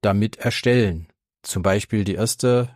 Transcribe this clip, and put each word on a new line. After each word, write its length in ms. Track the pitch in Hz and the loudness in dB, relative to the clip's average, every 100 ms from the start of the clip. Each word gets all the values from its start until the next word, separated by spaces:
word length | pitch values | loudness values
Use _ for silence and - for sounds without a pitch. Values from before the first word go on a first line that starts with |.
damit 360 | 104 101 107 - | 2 2 0 -2
erstellen. 720 | 131 - 123 123 107 82 82 _ _ _ | -4 -2 2 2 2 -2 -10 _ _ _
Zum 220 | - 98 | -8 -4
Beispiel 400 | 90 101 - 110 | 0 0 0 -2
die 100 | 101 | -2
erste 540 | 92 117 - 127 123 123 | -2 -2 0 0 2 0